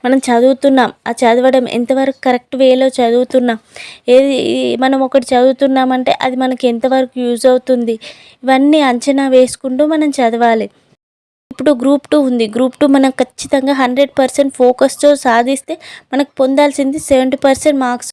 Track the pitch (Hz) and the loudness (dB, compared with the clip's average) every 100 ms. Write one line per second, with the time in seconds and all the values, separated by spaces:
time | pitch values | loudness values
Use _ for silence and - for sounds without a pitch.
0 | 247 269 254 233 254 262 277 269 233 - | 2 0 2 2 2 2 2 2 0 -4
1 | - 233 240 240 254 262 247 233 240 262 | -10 -2 2 2 2 0 -2 -4 -2 -2
2 | 269 269 262 247 _ 262 262 254 262 254 | -2 -4 -2 -4 _ 0 2 4 0 0
3 | 240 240 247 262 247 220 _ - - - | 0 0 0 0 0 -4 _ -20 -20 -12
4 | - 247 277 262 - 254 254 240 262 269 | 2 4 4 0 -2 -2 -2 -2 -2 0
5 | 262 269 247 247 254 262 277 262 262 254 | -2 -4 -2 0 2 0 0 0 0 -2
6 | 254 - 262 254 262 254 254 233 254 262 | -2 -2 -4 -4 -4 -2 -2 -2 -2 -2
7 | 254 254 247 233 262 254 254 254 226 220 | -2 -4 -4 0 2 0 0 -2 -2 -6
8 | - - - _ 254 269 277 311 277 240 | -10 -20 -20 _ -2 2 4 2 2 -2
9 | 277 277 269 262 254 - 269 254 302 311 | -2 -2 2 4 2 -2 -8 -2 0 0
10 | 302 277 240 233 233 226 202 _ _ _ | -2 0 -2 0 0 0 -4 _ _ _
11 | _ _ _ _ _ - 269 254 262 277 | _ _ _ _ _ -4 -2 0 0 -2
12 | - 302 262 247 220 226 254 - 294 269 | 0 0 0 -2 -2 -2 -2 0 2 2
13 | 269 262 254 - - 277 262 269 254 254 | 2 -2 -6 -6 -4 -2 0 0 0 0
14 | 285 - 262 - 277 - 247 254 262 - | 0 0 -2 0 -2 2 0 2 -2 2
15 | 294 285 262 226 240 269 - 320 - - | 0 2 2 0 0 -4 -6 -14 -14 -20
16 | _ 262 285 - 262 269 294 277 269 294 | _ -4 -4 -2 0 2 0 0 -4 -4
17 | - 269 262 269 277 269 311 285 254 247 | 0 0 2 0 0 0 0 0 -4 -6
18 | - | -10